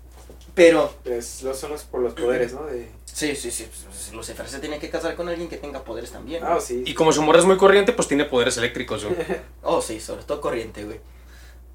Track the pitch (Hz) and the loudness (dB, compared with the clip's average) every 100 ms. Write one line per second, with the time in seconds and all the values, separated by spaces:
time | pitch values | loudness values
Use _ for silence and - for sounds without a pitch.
0 | - - - - - - 170 160 139 - | -20 -20 -20 -20 -4 8 8 8 4 -2
1 | - 120 120 - 131 135 151 147 - 127 | -6 -6 -6 -8 -6 -6 -6 -10 -8 -4
2 | 120 113 120 127 120 127 151 127 113 - | -2 0 0 0 0 -4 -8 -8 -10 -16
3 | - - 151 139 120 117 110 - - - | -16 -6 -4 -4 -6 -8 -10 -16 -16 -14
4 | - 113 110 - 117 139 151 147 156 160 | -14 -12 -12 -12 -10 -10 -8 -8 -6 -6
5 | 160 - 175 170 170 - 143 135 - 113 | -4 -4 -6 -6 -6 -10 -10 -10 -10 -10
6 | 117 - - 165 147 165 143 123 127 143 | -10 -12 -10 -6 0 0 0 -4 -2 2
7 | 160 147 151 160 185 185 196 202 196 - | 4 4 6 6 6 6 8 6 4 0
8 | 160 143 147 127 120 117 110 123 127 110 | 0 0 2 2 2 0 -2 -4 -6 -6
9 | 104 117 - - - - - 165 - 107 | -4 -4 -4 -6 -10 -10 -2 0 -2 -6
10 | - 107 - 147 151 123 107 107 104 107 | -8 -10 -6 -6 -4 -4 -6 -10 -12 -12
11 | - - - - - - - | -16 -20 -20 -20 -20 -20 -20